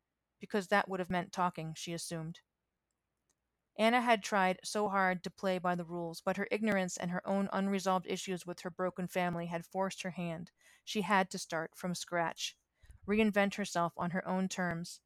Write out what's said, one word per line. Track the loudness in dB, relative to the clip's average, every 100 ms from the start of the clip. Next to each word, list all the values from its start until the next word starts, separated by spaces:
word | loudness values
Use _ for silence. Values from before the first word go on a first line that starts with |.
| _ _ _ _
because | -2 -2 4
that | 2 4
would | -2
have | 0
meant | -2 -2
talking, | 0 0 -2 -8 -8
she | -6
assumed. | -6 -6 -6 -8 -10 _ _ _ _ _ _ _ _ _ _ _ _ _ 2
Anna | 4 4
had | 4 2
tried | 2 2 4 2
so | -2 -2 0
hard | 4 2 2
to | -4
play | -4 0 0
by | 0
the | -2
rules, | -4 -6 -6 -4
but | -2 0
her | 0
ignorance | 0 2 2 0 -2
and | -2
her | -2 0
own | 0 2
unresolved | 0 0 0 2 0 0
issues | -4 -4 -6 -6
with | -8
her | -8
broken | -4 -4 -2 -2
family | 0 0 -2 -4
had | -6 -4
forced | -2 -2 -2
her | -6
hand. | -4 -4 -6 -10 _ -20 -16
She | -4 -2
had | 4 4 4
to | -2
start | -6 -4 -6
from | -6 -6
scratch, | -6 -2 0 0 -2 -8 -10 _ _ -20 -10 0
reinvent | 4 4 4 2
herself | 0 -2 0 0 0
on | -2
her | -2 0
own | 0 0
terms. | -2 -2 -4 -8 -14